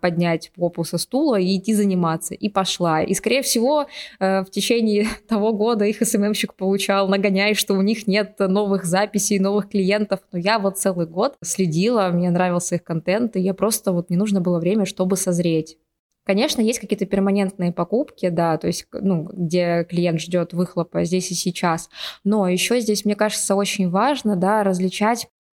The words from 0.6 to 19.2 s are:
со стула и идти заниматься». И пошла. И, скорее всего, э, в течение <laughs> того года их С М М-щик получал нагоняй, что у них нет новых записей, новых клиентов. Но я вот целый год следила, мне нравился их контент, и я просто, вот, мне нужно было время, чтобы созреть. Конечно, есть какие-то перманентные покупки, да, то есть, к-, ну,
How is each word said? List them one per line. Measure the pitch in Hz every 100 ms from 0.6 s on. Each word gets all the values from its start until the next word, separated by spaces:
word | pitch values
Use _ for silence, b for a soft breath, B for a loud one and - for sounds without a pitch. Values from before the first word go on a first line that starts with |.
| 175 170
со | 165 175
стула | - 254 311 214
и | 185 190
идти | 190
заниматься». | 214 202 180 170 165 - -
И | 208
пошла. | 202 190 - 170 156
И, | 156
скорее | 190 220 254
всего, | 262 233 240 302 285 B B B
э, | 190 190
в | 190
течение | - - 240 220 208 220 -
<laughs> | -
того | 214 214
года | 208 220 226 208
их | 214
С | 233 214
М | 202
М-щик | 214 202 -
получал | 190 196 196 196 196
нагоняй, | 196 202 190 208 202
что | - 196
у |
них | 196 220 -
нет | 202 202 -
новых | 190 196 208 196 175
записей, | 185 208 208 - 202
новых | 190 208 202
клиентов. | 202 185 208 208 185 -
Но | 180
я | 180 226
вот | 196 196
целый | 196 175 160
год | 165 262 -
следила, | - - 185 156 208 240 185
мне | 175 180
нравился | 175 180 175 - 170
их |
контент, | - 165 170 202 233 190
и |
я | 185
просто, | 185 196 220 -
вот, | 175 170
мне | 175
нужно | 214 196
было | 180 175
время, | 170 214 190
чтобы | - 190 190
созреть. | 190 175 175 160 156 - _ _ _ _ -
Конечно, | 196 226 -
есть | 220 208
какие-то | 196 202 196
перманентные | 196 196 202 190 - 175
покупки, | 175 175 226 294 - 185
да, | 170 170 160
то | 175
есть, | 170 -
к-, | -
ну, | 196 175